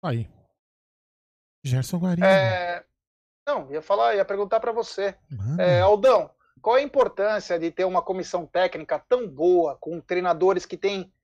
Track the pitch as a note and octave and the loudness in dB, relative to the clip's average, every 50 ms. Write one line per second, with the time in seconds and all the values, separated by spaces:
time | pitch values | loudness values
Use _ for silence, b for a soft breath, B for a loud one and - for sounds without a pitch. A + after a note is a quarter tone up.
0 | - E3+ B2 A#2 A2+ - _ _ _ _ _ _ _ _ _ _ _ _ _ _ | -4 -4 -4 -4 -6 -8 _ _ _ _ _ _ _ _ _ _ _ _ _ _
1 | _ _ _ _ _ _ _ _ _ _ _ _ _ C#3 B2+ C3 C3 - - F3 | _ _ _ _ _ _ _ _ _ _ _ _ _ -2 -2 -2 -2 -2 -4 -2
2 | F3 F#3 F3 E3+ F#3 F#3+ F#3+ F#3+ F#3+ F#3+ F#3 F3+ F3+ F3 F3 - - _ _ _ | 0 0 0 4 4 6 6 6 4 2 0 -2 -4 -6 -8 -8 -12 _ _ _
3 | _ _ _ _ _ _ _ _ _ C#4+ D4 A3 D3 C3 C#3+ D#3 D#3 - G3 G#3 | _ _ _ _ _ _ _ _ _ -4 -4 -4 -4 -6 -8 -8 -2 0 0 2
4 | A#3 A#3 A3 G3 F#3 - G3+ G3 G#3 F#3+ A3 A3+ A3+ A#3 A3 A#3 A3+ - - - | 2 2 2 2 0 -2 -2 -4 -2 0 -2 -2 0 -2 -4 -4 -6 -6 -6 -4
5 | G3 G3 F#3+ _ _ _ C#3+ G#2+ G2 A#2 D3 F3 F#3 F3+ F3 F3 F3+ G3 G#3 G#3 | -4 -4 -4 _ _ _ -12 -8 -6 -6 -2 0 2 2 4 4 6 4 4 6
6 | G3+ C4 B3 F#3+ D#3 C#3+ _ _ _ _ _ _ - G#3 A#3+ C4 C#4+ C#4+ - C#4+ | 6 4 4 4 2 -2 _ _ _ _ _ _ -2 2 2 2 2 2 2 2
7 | B3 F#3+ - - G3 G#3+ G#3+ G#3 - - F3 E3+ E3 E3 - - F#3 F#3 F3+ F3 | 2 2 2 -2 -2 -2 -2 -4 -4 -4 -4 -4 -4 -6 -4 -2 -4 0 0 -2
8 | - - F#3 F#3 E3+ - - F3 E3 - _ F3 F#3 F3+ - E3 D#3 - D#3 D3 | -2 -2 -8 -8 -8 -6 -8 -8 -8 -4 _ -2 -2 0 -2 -8 -8 -6 -8 -8
9 | _ _ B3 B3+ A#3+ F#3+ C#3 C3 D#3+ F3+ F3+ F3 E3 D3 C3+ - - D#3 E3+ E3 | _ _ -2 -2 -2 -8 -6 0 2 4 4 4 2 0 -4 -8 -10 -10 -10 -12
10 | - - F3+ F3+ F3+ F3+ E3 D#3 F3+ F#3+ G3 F3+ - _ - E3 - G3 G3+ F#3+ | -8 -6 -4 -2 0 -2 0 2 2 2 2 0 -4 _ -12 -4 -4 -4 -4 -4
11 | F3 - _ _ | -10 -12 _ _